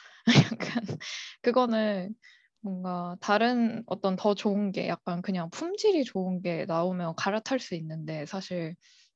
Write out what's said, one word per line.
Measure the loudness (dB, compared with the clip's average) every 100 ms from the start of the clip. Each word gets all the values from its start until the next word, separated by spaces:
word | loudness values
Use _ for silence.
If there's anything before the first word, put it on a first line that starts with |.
| -20 -2 6
<laughs> | 6 6 0
약간 | -4 -4 -4 -6 -8 -10 -12 -2
그거는 | 2 4 4 2 2 0 -4 -10 -18 -20 _ _
뭔가 | -8 -6 -4 -4 -6 -6
다른 | 2 4 4 4 2 0 -6
어떤 | -2 0 2
더 | 2
좋은 | 2 2 2 0
게 | 0 -2
약간 | -4 -4 -4
그냥 | -2 -4 -4
품질이 | -6 -6 2 4 4
좋은 | 2 -2 -2 -2
게 | -2 -2 0
나오면 | 0 0 0 -4 -2
갈아탈 | -2 -2 -2 -4
수 | -2 -8
있는데 | -6 -8 -6 -8 -6
사실 | -8 -6 -6 -6 -8 _ _ _